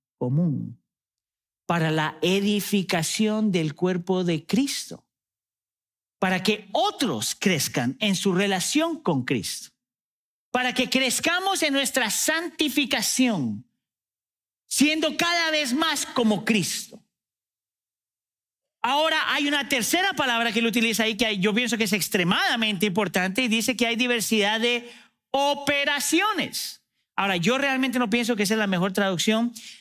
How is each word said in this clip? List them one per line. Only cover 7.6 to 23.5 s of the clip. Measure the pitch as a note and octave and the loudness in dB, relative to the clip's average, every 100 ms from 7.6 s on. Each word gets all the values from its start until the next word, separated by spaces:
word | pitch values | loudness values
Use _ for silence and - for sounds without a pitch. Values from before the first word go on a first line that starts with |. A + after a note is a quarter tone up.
| - D3+ A#2+ C3+ | 0 -2 -2 0
en | G#3 F#3 | 0 0
su | G3 | 2
relación | F3+ G3+ F#3+ - D4 E4 D#4 | 2 2 0 0 0 0 -2
con | - C#3 | 0 0
Cristo, | F3 B2+ E2+ - - _ _ _ _ _ _ _ _ | 0 -2 -4 -10 -14 _ _ _ _ _ _ _ _
para | B3 B3+ | -2 0
que | B3 B3 | 0 2
crezcamos | C4 C4 - D#4+ F4 F#4+ F#4+ | 2 2 0 0 0 0 0
en | D#4 | 0
nuestra | C#4 C4+ C4+ A3 | 0 0 0 0
santificación, | - - D#4+ E4+ - D4+ D4 C4+ B3+ - - B3+ F#3 A#2+ G#2 - _ _ _ _ _ _ _ _ _ - | 0 0 0 -2 -2 -2 0 0 0 0 2 2 2 -2 -4 -10 _ _ _ _ _ _ _ _ _ -6
siendo | - D4 D#4 D#4 - | 2 2 2 -2 0
cada | E4+ E4+ E4 | 0 0 0
vez | D4+ C#4+ | 0 0
más | C4 D#4+ C#4+ - | 0 0 -2 -4
como | - A3 G3 | 0 2 2
Cristo. | - G#3+ D#3 - - - _ _ _ _ _ _ _ _ _ _ _ _ _ _ _ _ _ _ | 0 0 0 -6 -10 -18 _ _ _ _ _ _ _ _ _ _ _ _ _ _ _ _ _ _
Ahora | A#3+ C#4+ D#4+ D#4+ - | -2 0 2 0 0
hay | C4+ C#4+ | 0 0
una | C#4+ C#4+ | -2 0
tercera | C4+ G3+ E4+ G4 | -2 0 0 0
palabra | D4+ C4+ A#3 A#3 | 0 0 0 0
que | A3 | 0
él | A#3 | 0
utiliza | A#3 A3+ G#3+ | 2 0 0
ahí | A3 G#3 | 0 0
que | A3+ G#3 | 0 0
yo | G3+ | 0
pienso | G#3 B3 G#3+ | 2 0 -2
que | |
es | A3 | 0
extremadamente | G3 - G3+ F3 B3 F#4+ B3 A3 F#3+ G#3 | -2 0 0 2 2 2 0 -2 0 -2
importante | F#3 F#3+ F#3+ F#3 G3 | 0 0 0 -2 0
y | |
dice | B3 | 0